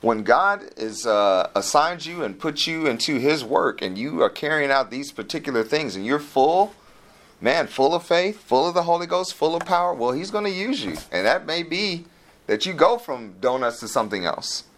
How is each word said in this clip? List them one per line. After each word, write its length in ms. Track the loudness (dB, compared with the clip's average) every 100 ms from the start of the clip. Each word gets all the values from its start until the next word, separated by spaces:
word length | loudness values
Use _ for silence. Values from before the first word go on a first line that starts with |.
when 200 | 2 0
God 420 | 4 4 4 0 -6 -8
is, 300 | -8 -4 0
uh, 420 | 4 4 4 2
assigned 500 | -2 2 2 2 -2
you 180 | -10 -6
and 160 | -6 -4
put 280 | -6 -2 -4
you 200 | 0 -2
into 320 | 0 0 0
his 240 | 2 0
work 380 | 0 2 2 0
and 160 | -6 -6
you 240 | -6 2
are 80 | 2
carrying 420 | 2 -2 0 2
out 200 | 2 0
these 220 | -6 -10
particular 500 | -10 -8 -6 -2 -2
things 340 | 0 -2 -2 -6
and 80 |
you're 140 | -2 -2
full, 560 | -2 2 4 4 0 -2 -20 -20 -20 -20 -20 _
man, 260 | 0 0 0
full 280 | 2 2
of 80 | 2
faith, 380 | 2 2 2 -4
full 260 | 0 2 4
of 80 |
the 80 | 0
Holy 240 | 2 0 0
Ghost, 280 | -2 -2
full 200 | -2 0
of 100 | 0
power, 300 | 0 0 0
well, 180 | 0 -2
he's 180 | -2 -4
gonna 180 | -4 -4
use 360 | -4 -4 -4
you. 120 | -6 -8 -4
And 120 | 0 2
that 200 | 2 0
may 160 | -4
be 420 | -4 -4 -2 -4 -10 _ _ _ -4
that 200 | -2 -2
you 60 |
go 260 | 4 4 4
from 360 | -4 -8 -10 -2
donuts 400 | -2 0 -2 -4
to 80 | -4
something 360 | -2 -2 -2
else 400 | -2 -4 -6 -10 -12